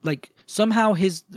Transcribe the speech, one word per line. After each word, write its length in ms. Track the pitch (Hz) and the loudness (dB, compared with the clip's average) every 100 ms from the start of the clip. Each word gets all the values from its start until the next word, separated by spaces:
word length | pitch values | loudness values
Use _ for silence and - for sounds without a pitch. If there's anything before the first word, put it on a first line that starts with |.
like, 280 | 156 147 - _ - | -6 -6 -8 _ -10
somehow 480 | - 220 226 220 | -2 0 2 2
his 300 | 180 190 165 - | 2 0 -2 -14